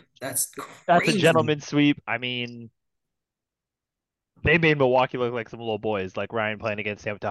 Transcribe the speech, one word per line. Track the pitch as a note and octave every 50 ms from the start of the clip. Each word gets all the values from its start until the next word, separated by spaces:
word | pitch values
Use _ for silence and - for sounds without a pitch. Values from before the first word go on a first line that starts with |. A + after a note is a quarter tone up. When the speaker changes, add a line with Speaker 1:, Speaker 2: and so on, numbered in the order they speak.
| - _ _ _
Speaker 1:
That's | - C3+ C3+ - - - - - - - - - - -
Speaker 2:
That's | E3+ F3
a | -
Speaker 1:
crazy. | E3 D#3+ G3
Speaker 2:
gentleman | D#3 D#3+ E3 E3 D3+ A#2+ D3+ D3
sweep. | - - D3 D3 C#3+ C#3+ C#3+ - - -
I | A2+ A#2
mean, | B2 B2 B2 B2 A#2+ A#2+ A#2+ A#2 A#2 A2 - _ _ _ _ _ _ _ _ _ _ _ _ _ _ _ _ _ _ _ _ _ _ _ _ _ _ _ _ _ _ _ _ _ -
they | C#3+ D#3 E3+
made | E3 D#3+ D3+ D3
Milwaukee | C3+ B2+ B2 B2+ B2+ - - B2+
look | B2 A#2 B2
like | A#2+ A2 -
some | - A2+
little | A#2 A2+ G#2+ G2+
boys, | A2 A2 G#2+ G2 F#2+ F#2+ - A2
like | G2+ G2 A2+
Ryan | A2+ G#2+ G#2+ G#2+ G#2
playing | A#2 A2+ G#2 G#2
against | G2+ G#2+ G#2 G2+ -
Samuel | A2 G#2 F#2+ - G#2+